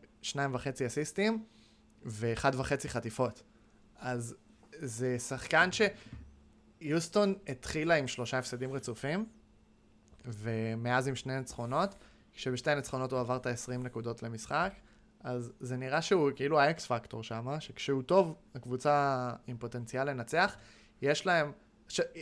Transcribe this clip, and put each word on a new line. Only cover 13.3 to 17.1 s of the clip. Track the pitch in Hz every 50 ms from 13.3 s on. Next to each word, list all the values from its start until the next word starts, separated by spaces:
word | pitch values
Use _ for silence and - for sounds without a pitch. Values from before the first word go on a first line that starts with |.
| 127
את | 127 -
העשרים | 127 120 113 - 127 127 123 127
נקודות | 123 - 113 113 120 113 - 117
למשחק, | 113 117 110 - - 143 156 175 196 - - - - - - - - _ _
אז | - 127 123 123 120 117 - -
זה | 131 123 127
נראה | 127 131 131 143 160
שהוא | 160 - 196 175 147 139 135
כאילו | - 135 143 160 151
האקס | 156 156 165 165 -
פקטור | - 123 110 - -